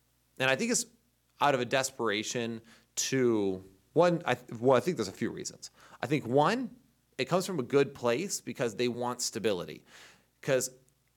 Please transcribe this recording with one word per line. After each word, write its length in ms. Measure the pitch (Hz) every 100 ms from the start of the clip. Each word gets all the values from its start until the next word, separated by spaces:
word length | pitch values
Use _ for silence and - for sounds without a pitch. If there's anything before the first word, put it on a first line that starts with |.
| _ _ _ -
And 100 | 131
I 60 | 135
think 160 | 226
it's 160 | 226 - _ _ _ _ -
out 140 | 143
of 80 | 135
a 40 | 120
desperation 960 | 131 131 - 113 101 107 127 117 113 - - _ -
to, 680 | - 135 123 113 98 92 - - _
one, 300 | 143 175 170 -
I, 100 | 123 - 117
well, 160 | 123 127
I 40 |
think 180 | 165 165
there's 100 | 98
a 40 |
few 180 | - 107
reasons. 400 | - - - - - - -
I 60 | 120
think, 180 | 143 113
one, 460 | 131 151 233 247 - _ _ _ -
it 60 | 131
comes 200 | 175 190
from 140 | 180
a 40 |
good 300 | 120 143 139
place 480 | 139 120 120 196 -
because 340 | - 123 123 98
they 120 | 123
want 340 | 120 120 120
stability. 640 | - 113 104 92 82 73 - - - - _ _
'Cause 300 | - 135 123 - _ _ _